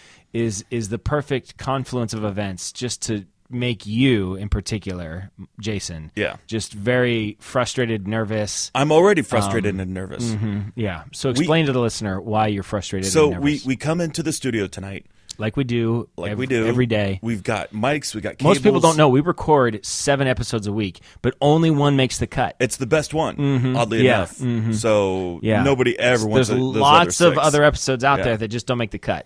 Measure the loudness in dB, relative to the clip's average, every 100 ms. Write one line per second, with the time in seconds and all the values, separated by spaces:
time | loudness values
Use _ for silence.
0 | -20 -20 _ -4 -4 -4 -8 -6 -6 -6
1 | -4 -4 -2 -6 -6 -12 -6 -4 -4 -4
2 | -4 -4 -6 -6 -8 -8 -12 -8 -8 -8
3 | -6 -6 -8 _ -12 -6 -4 -4 -4 2
4 | 4 2 0 -6 -4 -4 -4 -6 -6 -8
5 | -8 -12 -14 -18 -20 -12 -6 -6 -6 -12
6 | -10 -4 -4 -6 -8 -8 -8 -6 -2 2
7 | 2 0 -4 -8 -6 -4 -2 -2 -2 -2
8 | -2 -4 -2 -2 -4 -6 -6 -2 2 6
9 | 6 4 2 0 0 -2 -2 -4 -6 -6
10 | -8 -6 -4 -2 -2 -4 -6 -6 -6 -6
11 | -12 -6 -2 0 2 2 2 2 0 -2
12 | -6 -6 -2 0 0 0 -4 -6 -4 -6
13 | 0 2 2 2 0 0 -2 -4 -2 -2
14 | -2 -4 -4 -4 -2 -2 -4 -6 -12 -12
15 | -16 _ -18 -6 -4 -2 -2 0 0 0
16 | -4 -8 -6 -4 0 0 2 2 2 2
17 | 0 -2 -4 -4 -2 -4 -4 -2 -2 -2
18 | -4 -6 -8 0 2 4 4 6 4 6
19 | 6 6 2 -2 4 4 4 -2 -8 -4
20 | 0 2 2 -2 -2 -4 -2 -4 -4 -6
21 | -20 -4 -4 2 4 4 4 4 4 4
22 | 2 0 -4 -2 -4 0 -2 -2 0 0
23 | 0 -2 -2 0 0 2 0 0 0 4
24 | 4 4 0 -4 -4 -2 -2 0 2 2
25 | 2 0 -4 -4 0 2 2 2 2 2
26 | 2 2 2 2 2 0 0 2 6 6
27 | 6 4 4 4 2 4 4 2 -2 0
28 | 2 2 0 -2 -4 -6 -4 -4 -4 -6
29 | -6 -6